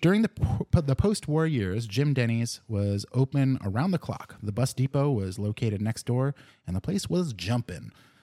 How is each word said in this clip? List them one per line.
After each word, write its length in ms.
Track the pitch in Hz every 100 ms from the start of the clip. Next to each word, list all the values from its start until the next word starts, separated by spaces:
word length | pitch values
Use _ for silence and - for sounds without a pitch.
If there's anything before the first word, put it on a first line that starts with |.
during 200 | 160 208
the 60 | 226
po-, 380 | - - - -
po-, 80 | 175
the 160 | 139 131
post-war 500 | 202 208 - 151 160
years, 400 | 135 95 107 117
Jim 260 | 104 147
Denny's 480 | 131 117 117 117 - -
was 400 | 104 101 101 -
open 480 | 123 131 139 135 131
around 300 | 98 107 180
the 60 | 175
clock. 360 | - 85 - -
The 80 | 104
bus 220 | 101 131
depot 400 | - 131 143 143
was 260 | 117 95 92
located 420 | 107 107 117 101
next 240 | 104 -
door, 300 | - 123 135 - - _ -
and 80 |
the 60 | 90
place 280 | - 196 -
was 240 | 175 170
jumping. 600 | 98 87 120 113 82 55 - - _